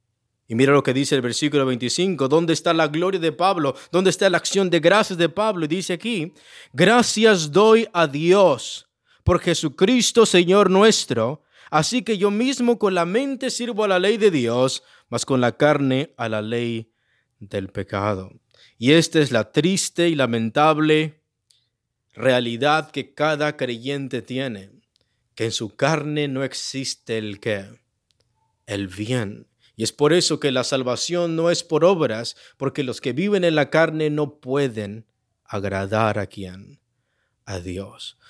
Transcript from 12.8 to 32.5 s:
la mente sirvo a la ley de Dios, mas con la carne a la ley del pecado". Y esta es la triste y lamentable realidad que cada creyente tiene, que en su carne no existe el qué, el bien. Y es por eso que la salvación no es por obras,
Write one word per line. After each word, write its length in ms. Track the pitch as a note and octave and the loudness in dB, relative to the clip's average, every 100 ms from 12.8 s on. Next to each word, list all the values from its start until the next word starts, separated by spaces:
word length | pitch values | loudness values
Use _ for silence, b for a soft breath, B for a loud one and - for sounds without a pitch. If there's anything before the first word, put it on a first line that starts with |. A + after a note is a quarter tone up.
| G#3 | 0
la 100 | F3+ | 0
mente 460 | E3+ G#3+ C#4 C4 C4 | 0 -2 -4 -6 -6
sirvo 340 | - A#3+ G#3 | -6 -6 -4
a 40 | G#3 | 0
la 100 | F#3 | 2
ley 180 | F#3+ A3+ | 2 2
de 140 | G#3 | 2
Dios, 520 | D3+ A#2 A#2+ C3 - b b b | 2 0 2 0 -2 b b b
mas 160 | A#2+ - | -6 -2
con 160 | C3 | 0
la 140 | B2 - | 0 2
carne 580 | D3 D3 C3+ C3 D#3+ - | 2 2 0 -2 -4 -6
a 120 | A#2 | -6
la 100 | G#2+ | -4
ley 500 | G#2+ A#2+ A#2+ A#2 A2+ _ _ _ _ - | -4 -4 -4 -6 -10 _ _ _ _ -20
del 300 | G2 G#2 F#2+ | -10 -10 -8
pecado". 640 | - F#2+ G2 G#2 F#2+ F#2+ _ _ b b b | -10 -6 -4 -2 -4 -8 _ _ b b b
Y 140 | A#2+ | 4
esta 280 | E3 D#3+ D#3+ | 4 4 2
es 100 | C#3 | 2
la 220 | A#2+ G#2+ | 0 0
triste 560 | D3+ E3 G3 - - E3+ | 0 0 0 -2 -2 0
y 60 | |
lamentable 1080 | D3+ B2+ A#2 A2+ C#3 D#3 D3+ D#3 D#3 D#3 - _ _ _ _ _ _ _ _ _ | 0 0 -2 -2 0 2 2 2 2 0 -8 _ _ _ _ _ _ _ _ _
realidad 760 | - C3 B2 A#2 A#2 C#3+ D#3 D3+ | -4 0 0 0 -2 0 0 -2
que 220 | C#3+ B2+ | -10 -10
cada 420 | - D3+ D3+ D3+ D3+ | -4 -2 -2 -4 -4
creyente 640 | B2+ A#2 B2+ C#3+ C3 A#2+ | -6 -6 -8 -8 -6 -8
tiene, 480 | - B2+ C3+ G2+ G2 _ _ _ _ _ _ - | -8 -8 -8 -10 -16 _ _ _ _ _ _ -8
que 80 | |
en 80 | A2+ | -6
su 240 | - A2 - | -6 -8 -4
carne 500 | C#3 D#3 D3 D3+ D3 | -2 -2 -4 -4 -4
no 160 | C3 | -4
existe 760 | C3+ - - C3+ C3 - - A2+ | -6 -8 -10 -10 -10 -10 -8 -8
el 200 | G#2+ G2+ | -8 -8
qué, 280 | A#2 G2+ G2 A2+ _ _ _ _ _ _ _ _ - | -6 -6 -8 -20 _ _ _ _ _ _ _ _ -10
el 220 | G2+ G2 | -8 -8
bien. 580 | F#2 G#2+ B2+ G#2 A#2 - _ _ - | -8 -6 -6 -6 -12 -20 _ _ -8
Y 80 | |
es 80 | A2+ | -6
por 200 | - D3 | 0 2
eso 280 | F3 F3 C#3+ | 4 2 -2
que 100 | C#3+ | -2
la 140 | B2+ | -2
salvación 720 | A#2 C3+ B2 A#2 - F3 E3+ D#3+ | -2 -2 -2 -4 -4 -4 -2 0
no 140 | E3+ | 0
es 120 | E3 | -2
por 220 | - D#3 | -2 2
obras, 520 | E3+ F#3 D3 A2 A#2+ - b | 4 4 0 -4 -10 -14 b